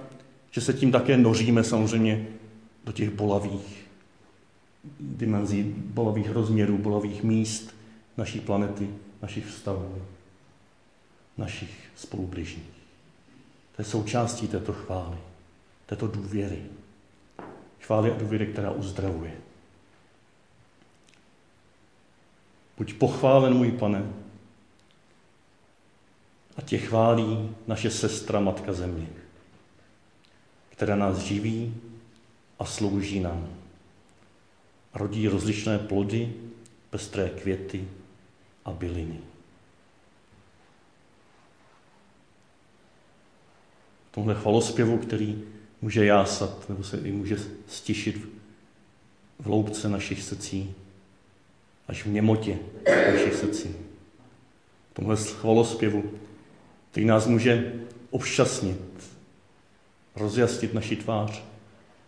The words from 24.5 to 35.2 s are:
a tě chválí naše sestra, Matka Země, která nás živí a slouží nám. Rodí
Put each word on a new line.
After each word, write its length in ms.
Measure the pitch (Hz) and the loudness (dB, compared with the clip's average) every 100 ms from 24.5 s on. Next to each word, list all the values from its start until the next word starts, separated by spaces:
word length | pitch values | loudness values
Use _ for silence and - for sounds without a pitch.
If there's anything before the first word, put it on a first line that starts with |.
| - _ _ _ _ _ _ _ _ _ _ _ _ _ _ _ _ _ _ _ - | -20 _ _ _ _ _ _ _ _ _ _ _ _ _ _ _ _ _ _ _ -14
a 40 | |
tě 160 | - 110 | -4 -2
chválí 800 | - 113 113 117 110 110 107 - - | 2 4 6 4 2 -2 -4 -8 -6
naše 240 | 107 113 | -2 -2
sestra, 480 | - 107 - - 104 | 0 -2 -2 -2 0
Matka 340 | 98 92 - | 2 -2 -4
Země, 360 | 90 90 85 80 - - - - - _ _ _ _ _ _ _ _ _ _ _ | -6 -4 -6 -8 -12 -20 -20 -20 -20 _ _ _ _ _ _ _ _ _ _ _
která 260 | - - 101 | -4 0 2
nás 220 | 98 90 | 2 0
živí 580 | - 101 107 113 117 - - - - - _ _ _ - | -2 -2 -2 -2 -4 -8 -14 -20 -20 -20 _ _ _ -8
a 60 | 101 | -6
slouží 540 | - 104 101 92 98 | -2 0 0 -2 -2
nám. 300 | 87 87 82 - - - _ _ _ _ - _ _ _ _ _ _ | -2 -4 -8 -12 -20 -20 _ _ _ _ -20 _ _ _ _ _ _
Rodí 340 | 104 101 107 | -6 -4 0